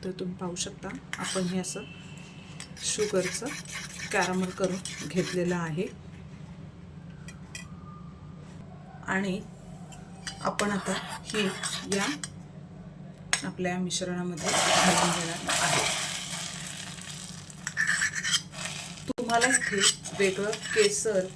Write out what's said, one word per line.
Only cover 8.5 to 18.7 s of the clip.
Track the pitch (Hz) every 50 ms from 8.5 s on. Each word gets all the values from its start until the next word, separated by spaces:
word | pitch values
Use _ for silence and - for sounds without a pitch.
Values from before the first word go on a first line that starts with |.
| - - - - - - - - - - - -
आणि | 185 190 202 196 180 214 214 - - - - - - - - - - - - - - - - - - -
आपण | - 190 185 - 208 208
आता | 208 190 - - 190 - - - - -
ही | - - - 214 208 190 180 - - - - - - 185 190 196
या | 202 240 294 285 - - - - - - - - - - - - - - - - - - - - - - - - -
आपल्या | 190 185 - 185 180 180 180
मिश्रणामध्ये | 185 180 170 - 185 180 175 180 180 180 175 151 147 143
घालून | 143 - - - - - - 185 170 170 175 175 165 170
घेणार | 165 165 165 - - 170
आहे. | - - 170 160 147 - - - - - - - - - - - - - - - - - - - - - - - - - - - - - - - - - - - - - - - - - - - - - - - - - - - - - - - - - - -